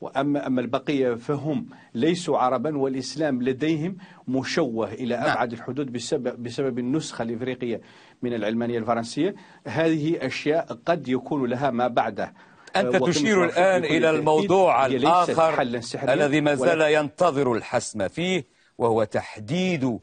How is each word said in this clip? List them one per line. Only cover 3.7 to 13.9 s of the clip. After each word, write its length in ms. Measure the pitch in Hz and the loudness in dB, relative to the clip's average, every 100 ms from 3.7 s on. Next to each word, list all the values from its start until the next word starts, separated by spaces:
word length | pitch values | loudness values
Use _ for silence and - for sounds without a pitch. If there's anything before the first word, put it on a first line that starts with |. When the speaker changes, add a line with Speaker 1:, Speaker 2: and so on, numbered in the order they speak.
| 160 165 190 - - - | 0 -4 -8 -16 -14 -4
Speaker 1:
مشوه 640 | 131 - 185 143 113 107 | -2 0 0 0 0 -4
إلى 240 | 110 120 117 | -4 -4 -2
Speaker 2:
نعم. 140 | 143 | 0
Speaker 1:
أبعد 220 | 110 120 | 0 -2
الحدود 400 | 113 - 127 139 | -4 -8 -6 -6
بسبب، 500 | 120 - 151 123 120 | -6 -4 -4 -4 -6
بسبب 360 | 117 120 135 123 | -8 -4 -4 -2
النسخة 440 | 123 156 151 - | -2 -2 -4 -6
الإفريقية 580 | 113 117 127 127 120 107 - - - - | -6 -6 -6 -6 -6 -6 -10 -20 -20 -8
من 120 | 123 | -6
العلمانية 440 | 117 104 113 120 117 | -2 -2 -2 -2 -2
الفرنسية. 560 | 110 117 113 - 175 196 - - - | -2 -2 -2 -2 -2 -4 -14 -16 -6
هذه 600 | 117 165 160 151 156 131 | 0 2 2 0 -2 -4
أشياء 520 | - 147 160 160 117 - | -4 0 0 -2 -6 -2
قد 220 | 170 123 | -2 0
يكون 420 | 127 - 151 123 | -2 -2 -2 -2
لها 200 | 120 139 | -2 -2
ما 180 | 120 123 | 0 0
بعده. 460 | 117 113 101 90 - - - - 185 | 0 -2 -4 -8 -10 -20 -20 -4 -2
Speaker 2:
أنت 180 | 123 | 2
Speaker 1:
وقمة 120 | 185 170 | 2 2
Speaker 2:
تشير 300 | 156 180 196 | 2 2 4
Speaker 1:
نواكشوط 220 | 170 170 | 2 4
Speaker 2:
الآن 240 | 190 185 | 4 4
Speaker 1:
بكل 80 | 156 | 2